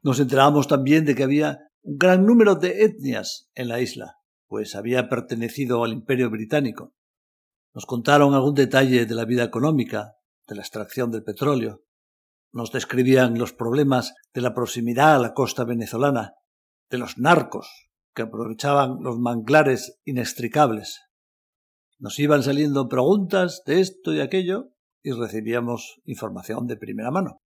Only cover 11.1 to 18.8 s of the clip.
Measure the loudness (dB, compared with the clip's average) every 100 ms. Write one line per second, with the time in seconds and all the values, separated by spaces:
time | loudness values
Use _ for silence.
11.1 | -6 -8 -4 0 0 -2 -10 _ _ _
12.1 | _ _ _ _ -10 -6 -6 -4 0 4
13.1 | 4 4 0 -6 -6 -2 0 2 0 -2
14.1 | -14 _ -6 -4 -4 -6 -4 -4 4 6
15.1 | 6 2 -2 -4 -4 -4 -4 -6 -2 0
16.1 | 0 -6 _ _ _ _ _ _ -8 -8
17.1 | -2 2 2 2 -10 -14 -20 _ _ _
18.1 | -10 -8 -8 -10 -6 0 2